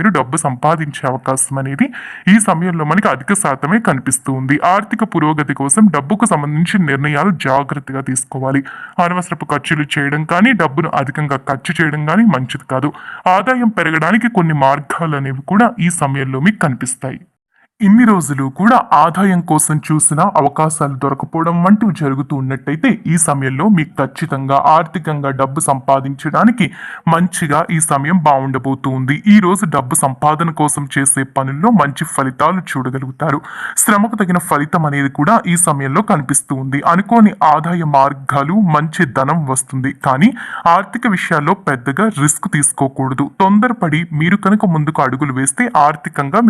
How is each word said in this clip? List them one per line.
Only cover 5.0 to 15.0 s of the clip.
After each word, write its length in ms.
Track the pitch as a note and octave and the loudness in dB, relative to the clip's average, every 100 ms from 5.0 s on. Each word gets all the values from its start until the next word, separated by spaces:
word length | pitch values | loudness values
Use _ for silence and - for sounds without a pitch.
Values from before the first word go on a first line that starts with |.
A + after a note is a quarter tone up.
| A3 | -2
పురోగతి 400 | E3+ D3+ D#3 C#3+ C#3 | 0 0 0 -2 -2
కోసం 220 | C#3 A3 G#3+ | 0 4 4
డబ్బుకు 300 | D3 C#3 G#3 A3+ | 4 -2 0 2
సంబంధించిన 480 | D#3 C#3+ D3+ F3 G3+ D3+ | 0 0 -2 0 0 0
నిర్ణయాలు 400 | C3+ D3 C#3+ G3 E3 C3+ | 0 0 0 0 0 0
జాగ్రత్తగా 560 | C3+ C#3 C#3+ C3+ C3+ C3+ | 0 0 -6 -6 -8 -4
తీసుకోవాలి. 500 | B2+ - C3+ C3 C3+ C3+ - - - | -6 -6 -6 -2 -2 -2 -14 -10 -2
అనవసరపు 420 | F3 F3+ E3+ D#3+ D3+ | 0 0 -6 -8 -4
ఖర్చులు 320 | C#3+ - D3+ C#3+ | -4 -2 -2 -2
చేయడం 280 | D3 C#3+ D3+ D#3 | -2 -2 -2 0
కానీ 180 | F3 B3 G3+ | 2 2 2
డబ్బును 280 | D#3 C#3 - D3 | 0 0 -2 -2
అధికంగా 380 | C3+ D#3 D3 C3+ - | -2 -4 -4 -4 -4
ఖర్చు 240 | C#3 - E3+ | -6 -4 0
చేయడం 240 | D#3 D3+ D3+ | 0 0 0
కానీ 140 | F#3+ A3+ | 4 4
మంచిది 320 | B2+ B2+ C#3+ - | 2 -2 -8 -4
కాదు. 180 | C3 D3 - - - F#3 F#3+ | -2 -2 -6 -18 -4 0 2
ఆదాయం 340 | C4 B3+ A#3 F#3 | 2 0 0 0
పెరగడానికి 520 | E3 D#3+ D#3+ A3 A#3 G3 | 0 0 2 2 2 0
కొన్ని 180 | E3 D3+ | 0 2
మార్గాలు 520 | C3+ C#3+ C#3 - | 2 2 -2 -4